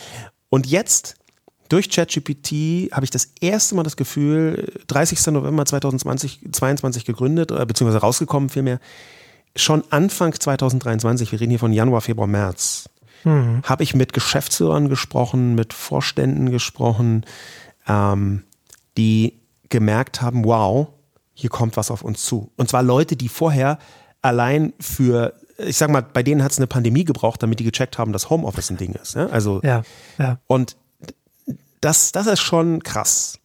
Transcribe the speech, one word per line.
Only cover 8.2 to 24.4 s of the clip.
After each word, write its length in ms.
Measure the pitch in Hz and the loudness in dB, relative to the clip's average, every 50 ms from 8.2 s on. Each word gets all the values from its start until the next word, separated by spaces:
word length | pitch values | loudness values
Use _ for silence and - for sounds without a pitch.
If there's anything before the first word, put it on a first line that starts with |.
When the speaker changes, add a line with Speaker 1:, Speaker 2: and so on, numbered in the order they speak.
| - 135 - 143 139 131 | -2 -2 0 0 0 0
Speaker 1:
vielmehr, 280 | - 139 135 135 123 123 - - - - - - - - - - - _ _ _ _ | -2 -2 0 0 -2 -2 -6 -12 -20 -20 -20 -20 -20 -20 -20 -20 -20 _ _ _ _
schon 260 | - - - 156 156 156 - | -2 2 2 2 2 2 2
Anfang 420 | - 147 170 202 - - 180 165 147 | 2 2 2 2 0 0 0 0 0
zweitausenddreiundzwanzig, 1000 | - - 147 135 131 135 131 120 127 - 120 113 110 110 113 120 123 117 107 - | -2 -2 -2 0 0 0 0 0 0 0 -2 -2 0 0 0 0 0 0 -2 -2
wir 80 | 107 | -2
reden 100 | 117 117 | 0 0
hier 80 | 123 117 | 2 2
von 140 | 117 113 110 | 2 2 4
Januar, 300 | 107 113 123 127 113 - | 4 4 4 2 2 0
Februar, 260 | - 117 110 107 101 | -2 -2 -2 0 0
März, 600 | 104 104 104 95 87 - - - - - - - - _ _ _ _ - - | 0 0 0 -2 -2 -4 -6 -6 -6 -8 -10 -16 -20 _ _ _ _ -4 0
Speaker 2:
Mhm. 380 | 165 156 147 127 117 113 120 135 | 2 2 4 2 2 0 -2 0
Speaker 1:
habe 180 | - 135 - 160 | 0 0 0 0
ich 140 | 143 - | 0 2
mit 160 | 135 131 - - | 2 2 2 0
Geschäftsführern 760 | 135 - - - - 143 - - - 170 160 156 147 147 143 | -2 -2 0 -2 -2 -2 -2 -2 0 2 2 2 2 2 2
gesprochen, 680 | 135 127 - - - 127 123 120 - 127 123 123 120 | 0 -2 -4 -2 -2 0 0 2 2 2 2 2 2
mit 160 | 113 113 110 - | 2 0 -2 -6
Vorständen 800 | - - - 143 139 135 - - - 135 131 139 147 135 127 123 | -12 -8 -4 -2 -2 -2 -2 -2 0 0 0 0 0 0 0 0
gesprochen, 760 | 120 - - - - 127 117 117 104 120 117 113 113 110 - - - - - - - - - _ _ _ - | -2 -2 -4 -4 -2 0 0 2 2 2 2 2 0 0 -4 -12 -20 -20 -20 -20 -20 -20 -20 _ _ _ 0
ähm, 560 | 107 104 101 101 101 101 101 98 101 98 - _ _ _ _ _ - _ _ _ _ | 2 2 2 2 2 0 0 0 -2 -4 -6 _ _ _ _ _ -20 _ _ _ _
die 440 | - 110 110 110 110 110 - - _ _ _ _ _ _ _ | 2 2 4 4 4 2 0 -2 _ _ _ _ _ _ _
gemerkt 540 | - 120 107 107 107 117 131 - - - 127 | 0 2 2 2 2 2 0 -2 -4 -4 -4
haben, 220 | 120 120 123 110 | -2 0 2 2
„Wow, 460 | 110 117 113 107 95 101 131 151 151 - _ _ _ _ _ _ _ _ | 4 4 4 4 2 2 0 0 -2 -6 _ _ _ _ _ _ _ _
hier 160 | - - 120 | -8 -6 -6
kommt 260 | - - 120 113 - | -2 -2 -2 -2 -2
was 140 | - 104 - | -2 -4 -4
auf 120 | 117 110 - | -6 -8 -6
uns 220 | - 104 - - | -8 -8 -6 -6
zu.“ 280 | - - 113 101 - _ | -4 -4 -6 -6 -8 _
Und 120 | - 120 120 | -4 -2 0
zwar 160 | - 123 127 | 0 2 2
Leute, 320 | 127 123 131 160 - - | 4 4 2 2 0 -2
die 120 | 123 127 117 | -4 -4 -8
vorher 520 | - - 160 165 147 135 131 139 151 147 - - - - - _ _ _ - | -4 -2 0 0 2 2 2 0 0 -2 -8 -16 -20 -20 -20 _ _ _ 0
allein 500 | 135 120 120 | 0 2 2